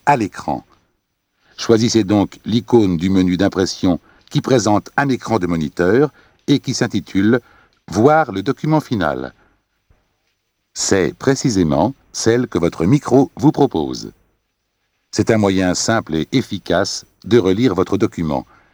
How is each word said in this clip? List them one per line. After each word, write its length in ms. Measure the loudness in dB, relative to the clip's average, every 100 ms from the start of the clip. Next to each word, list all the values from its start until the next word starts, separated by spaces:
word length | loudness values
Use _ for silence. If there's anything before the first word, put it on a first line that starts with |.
à 140 | 0 0
l'écran. 440 | 0 -6 -8 -8 -10 _ _ _ _ _ _ _ _ -16
Choisissez 480 | 2 2 4 0
donc 340 | 2 2 0 -4
l'icône 540 | -4 -4 2 2 4 0
du 100 | 0
menu 300 | 2 2 2
d'impression 600 | 0 0 -2 -2 -2 -2 -6 _ _
qui 80 | -6
présente 500 | 0 0 2 -2 -2 -4
un 140 | -2
écran 280 | -4 -2 -2
de 80 | 0
moniteur 640 | -2 -4 -2 2 4 2 -2 _ _ -2
et 120 | -2
qui 140 | -2
s'intitule « 680 | -4 -4 -4 -4 -2 2 0 -2 _ _ _ -8
Voir 440 | 2 4 4 0
le 100 | -4
document 380 | -6 -4 0 -2
final ». 540 | 0 -2 -2 -4 -8 -14 _ _ _ _ _ _ _ _ _ _ _ _ _
C'est 400 | -10 -2 0 0
précisément 800 | -2 -2 0 0 0 0 2 0 -4 _
celle 340 | -6 -2 0 -2
que 100 | -2
votre 280 | -2 -2 0
micro 440 | 0 2 2 2 0
vous 160 | -2
propose. 600 | 2 0 0 -6 -8 -14 -18 _ _ _ _ _ _ _ _ _
C'est 200 | -4 0
un 60 | 2
moyen 380 | 2 2 0
simple 400 | -2 -2 -4 -2
et 140 | -6 -2
efficace 720 | -4 -4 -10 -4 -2 -2 -6 -14 _
de 140 | 0 2
relire 360 | 2 0 0
votre 240 | 0 -2 -2
document, 480 | -2 -4 -4 -6 -8 _ _